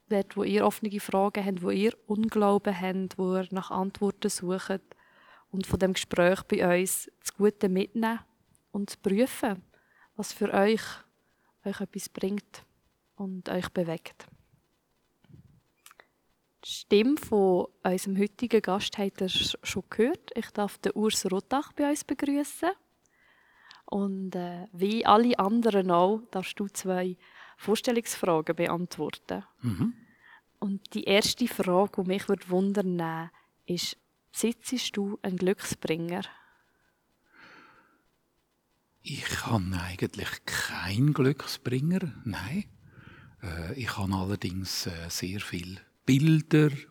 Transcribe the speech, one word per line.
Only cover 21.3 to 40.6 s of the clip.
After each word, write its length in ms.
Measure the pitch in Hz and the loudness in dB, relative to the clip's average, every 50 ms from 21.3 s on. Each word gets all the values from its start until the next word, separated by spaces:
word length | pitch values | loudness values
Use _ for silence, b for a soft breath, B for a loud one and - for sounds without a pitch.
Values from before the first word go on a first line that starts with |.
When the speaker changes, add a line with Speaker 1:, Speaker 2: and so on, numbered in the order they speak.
| 185 196 - _ 254 277 302 - | -2 -2 -2 _ -2 -2 -2 -4
Speaker 1:
bei 180 | - - 285 285 | -4 -2 0 0
uns 140 | 294 294 - | 0 -2 -2
begrüßen. 680 | - 302 - 285 285 277 285 294 - - - - 339 392 _ _ _ _ _ b b b b b b b b b b b b b b b b b | -6 -4 -2 -2 0 0 0 -2 -4 -6 -2 -2 -2 -2 _ _ _ _ _ b b b b b b b b b b b b b b b b b
Und, 500 | - - 202 196 196 190 190 190 185 - | -6 -4 -2 -2 -2 -4 -6 -6 -6 -6
äh, 340 | 180 175 175 175 175 - - | -6 -6 -8 -10 -12 -14 -14
wie 320 | - 175 190 202 214 233 - | -4 -2 0 0 2 2 6
alle 340 | - 208 214 233 247 - - | 8 8 8 8 6 4 4
anderen 520 | 190 202 220 240 226 226 202 196 185 185 | 4 4 4 4 4 4 4 4 4 6
auch, 320 | 175 170 180 190 214 220 240 _ | 6 6 6 6 4 0 -4 _
darfst 280 | - 190 185 - - - | -8 -6 -6 -6 -6 -6
du 80 | 208 | -6
zwei 520 | 196 - - - 185 185 180 180 185 185 B B B B B B B B B | -6 -6 -6 -4 -2 -2 -2 -2 -4 -6 B B B B B B B B B
Vorstellungsfragen 1000 | - - 208 - - 262 240 233 226 - - - - 185 165 156 156 - 165 | 0 0 0 2 2 0 0 0 0 -2 -6 -2 2 2 2 2 2 0 0
beantworten. 880 | - 170 165 165 170 180 - - - 151 - - - _ - - 196 196 _ _ _ | 0 0 0 0 -2 -4 -6 -6 -6 -6 -6 -6 -10 _ -8 -8 -8 -8 _ _ _
Speaker 2:
Mhm. 320 | - 120 95 82 151 233 240 B B B B B B B B B B _ _ _ | -4 -4 0 0 0 -2 -2 B B B B B B B B B B _ _ _
Speaker 1:
Und 340 | 208 202 196 190 _ - - | -4 -4 -4 -6 _ -10 -10
die 100 | 208 - | -6 0
erste 420 | - 196 208 214 - - - 247 | 4 4 4 4 2 0 -2 -2
Frage, 540 | 226 - - 185 185 175 185 202 196 - - | -2 0 -2 0 4 4 4 4 2 0 -4
die 60 | 185 185 | -2 0
mich 180 | 185 208 - | -2 -2 0
würde 220 | - 202 185 - 185 | -2 -2 -2 -2 0
wundern, 800 | 180 180 196 196 196 208 190 185 180 170 165 165 160 160 165 165 b b b b b _ _ | 0 2 2 2 0 0 0 0 -2 -2 -2 -4 -4 -6 -8 -10 b b b b b _ _
ist, 320 | - 180 170 - - - _ _ _ _ _ _ _ | -6 -4 -4 -4 -6 -8 _ _ _ _ _ _ _
besitzt 640 | - - - 226 233 _ - - 262 233 - - - | -6 -2 -2 -2 -2 _ -6 -6 -6 -4 -4 -4 -4
du 220 | 208 202 202 208 - | -4 -4 -4 -6 -6
einen 160 | - 202 185 | -6 -6 -2
Glücksbringer? 840 | 175 190 180 208 - - - - - - - 160 165 170 170 175 190 190 - - - _ _ _ _ _ _ _ _ _ _ _ _ _ _ _ _ _ B B B B B B B B B B B B B B B B B _ _ _ _ _ _ _ _ _ _ _ _ _ _ _ _ _ _ | 0 2 0 0 0 -4 -8 -8 -6 -2 -2 -2 -2 -2 -6 -6 -6 -8 -10 -16 -20 _ _ _ _ _ _ _ _ _ _ _ _ _ _ _ _ _ B B B B B B B B B B B B B B B B B _ _ _ _ _ _ _ _ _ _ _ _ _ _ _ _ _ _
Speaker 2:
Ich 420 | _ - 147 - - - - - - | _ -12 -10 -8 -6 -6 -6 -6 -2
habe 340 | 131 120 107 87 90 95 87 | 0 0 0 0 -2 -4 -4
eigentlich 680 | 87 90 92 - 123 - - 101 90 - - - _ | -6 -6 -6 -4 -6 -6 -4 -8 -8 -8 -8 -10 _
keinen 680 | - - - | -6 -4 -4